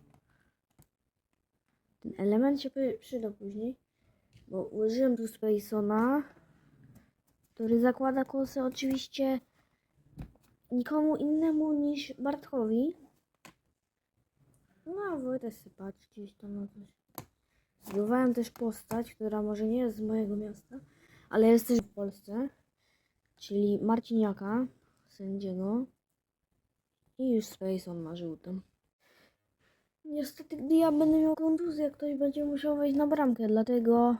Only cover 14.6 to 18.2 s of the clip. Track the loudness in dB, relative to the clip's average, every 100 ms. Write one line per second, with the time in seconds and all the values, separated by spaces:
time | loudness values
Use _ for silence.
14.6 | _ _ -12 -8 -6 -6 -4 -6 -8 -12
15.6 | -20 _ -14 -14 _ -18 -18 _ -12 -10
16.6 | -12 -14 -20 _ _ -20 -20 _ _ _
17.6 | _ _ -6 -2 0 2